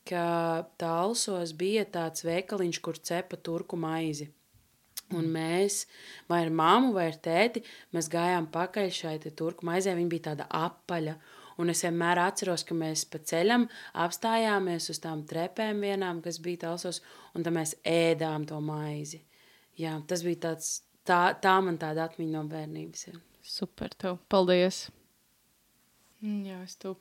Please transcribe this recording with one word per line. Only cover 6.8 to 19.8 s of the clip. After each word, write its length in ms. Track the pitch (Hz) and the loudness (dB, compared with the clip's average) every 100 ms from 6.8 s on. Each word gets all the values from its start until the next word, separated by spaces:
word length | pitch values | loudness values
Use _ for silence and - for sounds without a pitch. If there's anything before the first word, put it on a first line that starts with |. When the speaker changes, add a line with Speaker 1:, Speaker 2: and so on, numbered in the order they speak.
| 262 | 6
Speaker 1:
vai 140 | 196 165 | 2 0
ar 100 | 151 | -2
tēti, 440 | 165 170 233 240 - - - | 0 4 4 2 -8 -20 -6
mēs 180 | 170 156 | -4 -2
gājām 380 | 170 175 180 160 | 0 2 2 0
pakaļ 380 | 165 185 208 190 | -2 -2 0 -2
šai 280 | - 165 156 | -2 -6 -6
te 100 | 156 | -8
turku 340 | 151 160 170 170 | -4 -6 -4 -2
maizē. 280 | 175 190 | 0 2
Viņa 160 | 175 175 | 0 0
bija 140 | 165 | -2
tāda 240 | 160 147 - | -4 -6 -4
apaļa. 680 | 160 170 - - 175 156 156 - - - - | -2 -2 -4 -6 -4 -4 -6 -16 -20 -16 -2
Un 120 | 170 | 0
es 140 | 165 | 0
vienmēr 340 | 175 170 170 175 | 0 2 4 4
atceros, 460 | 180 196 190 170 | 4 0 -2 -2
ka 100 | - | -2
mēs 300 | 170 160 156 - | -4 -2 -4 -6
pa 140 | 156 | -8
ceļam 480 | - 165 196 240 233 - - | -2 2 4 4 2 -2 -10
apstājāmies 1000 | - 175 - 226 226 220 202 185 170 160 | -2 -2 0 0 2 2 2 0 -2 -4
uz 100 | 156 | -8
tām 220 | 165 156 | -6 -8
trepēm 580 | 151 160 175 - 214 208 | -6 -4 -4 -2 -2 -2
vienām, 400 | 202 196 185 170 | -2 0 -2 -4
kas 160 | 170 165 | -6 -6
bija 180 | 165 175 | -6 -6
Talsos, 440 | 165 175 180 170 - - - | -4 -4 -6 -8 -12 -20 -10
un 120 | 170 | -4
tad 100 | 170 | 0
mēs 220 | 165 156 - | 0 0 -2
ēdām 680 | - 170 165 156 160 151 151 | 2 4 4 4 0 -2 -4
to 100 | 156 | -4
maizi. 600 | 151 151 151 147 147 160 _ _ _ _ _ | -4 -4 -4 -6 -8 -12 _ _ _ _ _
Jā, 220 | - | -8